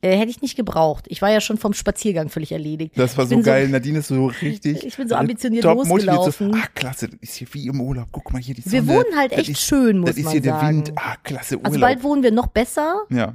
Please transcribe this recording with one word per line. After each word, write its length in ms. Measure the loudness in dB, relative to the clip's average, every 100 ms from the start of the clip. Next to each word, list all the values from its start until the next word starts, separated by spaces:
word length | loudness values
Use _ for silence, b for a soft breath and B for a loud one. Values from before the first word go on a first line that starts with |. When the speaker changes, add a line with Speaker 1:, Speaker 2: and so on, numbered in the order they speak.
Speaker 1:
Äh, 140 | 2 2
hätte 140 | 0
ich 120 | -4
nicht 140 | -8 -4
gebraucht. 500 | -4 2 0 0 -8
Ich 140 | -2
war 80 | 2
ja 100 | 2
schon 160 | 2 -2
vom 160 | -2
Spaziergang 560 | -2 -2 -2 -2 -2 -4
völlig 220 | -6 -6
erledigt. 420 | -6 -6 -6 -6 0
Speaker 2:
Das 200 | 0 2
war 60 | 2
Speaker 1:
Ich 40 |
Speaker 2:
so 60 | 4
Speaker 1:
bin 80 |
so 60 | 6
Speaker 2:
geil. 180 | 4 4
Nadine 320 | 0 0 -4
ist 80 | 0
so 180 | 0 0
richtig, 560 | -2 -4 -4 -4 -4 -6
Speaker 1:
ich 100 | -8
bin 100 | -2
so 80 | 0
Speaker 2:
äh, 20 |
Speaker 1:
ambitioniert 460 | 0 -2 -2 2
Speaker 2:
top 140 | 4 4 4
motiviert, 140 | 2
so, 100 | 4 4 2
Speaker 1:
losgelaufen. 280 | 0 0 0
Speaker 2:
ah, 120 | -2 -6
klasse, 340 | -6 -6 -8
das 100 | -10
ist 140 | -16 -14
hier 120 | -12
wie 140 | -10 -6
im 140 | -4
Urlaub. 260 | -4 -6 -8
Guck 200 | -12 -6
mal 80 | -6
hier, 120 | -6
die 80 | -10
Sonne. 120 | -2
Speaker 1:
Wir 140 | 0 4
wohnen 300 | 4 4 2
halt 140 | 0
Speaker 2:
Das 80 | 0
Speaker 1:
echt 100 | -2
Speaker 2:
ist, 120 | -2
Speaker 1:
schön, 360 | 0 4 4 4
muss 100 | 2
Speaker 2:
das 60 | 0
ist 60 | 0
Speaker 1:
man 60 |
Speaker 2:
hier 80 | 0
der 120 | 2
Speaker 1:
sagen. 240 | 2 2 0 -2
Speaker 2:
Wind. 80 | -6
Ah, 200 | -8 -10
klasse, 320 | -10 -10 -6 -4
Urlaub. 100 | -2
Speaker 1:
Also 120 | 2
bald 240 | 2 2
wohnen 180 | 0 2
wir 80 | 4
noch 160 | 2 0
besser. 540 | -2 -2 -2 -2 -2 -2
Speaker 2:
Ja, 240 | -2 -2